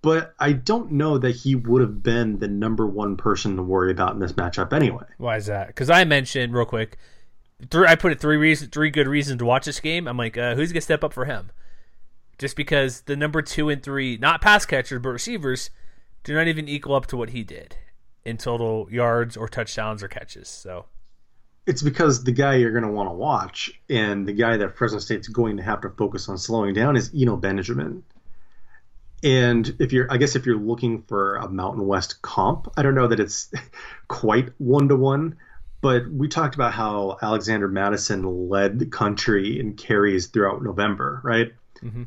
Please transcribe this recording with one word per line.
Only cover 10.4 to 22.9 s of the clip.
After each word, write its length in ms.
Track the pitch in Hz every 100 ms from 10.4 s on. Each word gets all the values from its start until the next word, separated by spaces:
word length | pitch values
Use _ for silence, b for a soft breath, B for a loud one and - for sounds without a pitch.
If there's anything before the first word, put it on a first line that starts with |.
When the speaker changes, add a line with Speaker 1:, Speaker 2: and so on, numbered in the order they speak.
| 120
Speaker 2:
who's 160 | 120 160
gonna 120 | 170
step 200 | 156 156
up 100 | 151
for 120 | -
him? 260 | 131 120 92 - - - - - - - - -
Just 160 | 135
because 460 | - 139 147 135 123
the 140 | - 143
number 260 | 151 156
two 260 | 151 - 151
and 120 | 143
three, 340 | 135 139 131 117
not 220 | 135 165
pass 240 | - 208
catchers, 360 | - 139 123 127
but 60 | 127
receivers, 640 | 120 - 233 139 127 - - - - - -
do 100 | -
not 140 | 151 165
even 220 | 156 147
equal 260 | 143 139
up 120 | 139 -
to 100 | 127
what 140 | 113
he 120 | 120
did 320 | 107 - - - - - - -
in 120 | 117 117
total 500 | - 120 117 110 98
yards 440 | 113 120 117 117 113
or 120 | 110
touchdowns 520 | - 110 - 110 107
or 40 | 98
catches. 380 | - - - -
So 380 | - 95 90 - - - - - - - _ -
Speaker 1:
it's 160 | 139
because 400 | 147 135 165 123
the 80 | 123
guy 240 | 123 139
you're 180 | 131 117
gonna 200 | 113 110